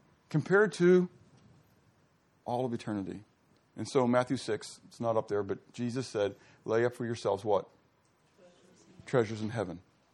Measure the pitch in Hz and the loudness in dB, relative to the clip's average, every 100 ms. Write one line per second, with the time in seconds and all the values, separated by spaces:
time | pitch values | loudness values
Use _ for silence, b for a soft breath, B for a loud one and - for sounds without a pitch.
0 | _ _ _ 156 131 190 214 - 175 180 | _ _ _ -2 4 4 4 4 6 6
1 | 180 - - - - - _ _ _ _ | 4 -4 -20 -20 -20 -20 _ _ _ _
2 | _ _ _ _ - 123 123 117 - 107 | _ _ _ _ -8 -4 -4 -6 -6 -6
3 | 92 92 110 _ _ _ _ - 110 135 | -6 -10 -16 _ _ _ _ -12 -2 0
4 | 123 123 123 131 - 104 - - - - | 2 2 2 -4 -4 -6 -8 -18 -20 -6
5 | 117 110 - 101 98 98 - - 120 120 | -2 -2 0 -4 -2 -6 -10 -8 -6 -4
6 | 123 110 101 98 b b - 113 120 120 | -6 -2 -4 -4 b b -2 0 0 -2
7 | 117 117 107 101 107 98 - _ _ _ | -6 -4 -2 -2 0 0 -2 _ _ _
8 | _ _ _ _ - _ _ _ - - | _ _ _ _ -20 _ _ _ -20 -20
9 | - 139 107 110 107 113 92 87 - _ | -2 0 0 -2 -6 -6 -6 -8 -16 _
10 | _ | _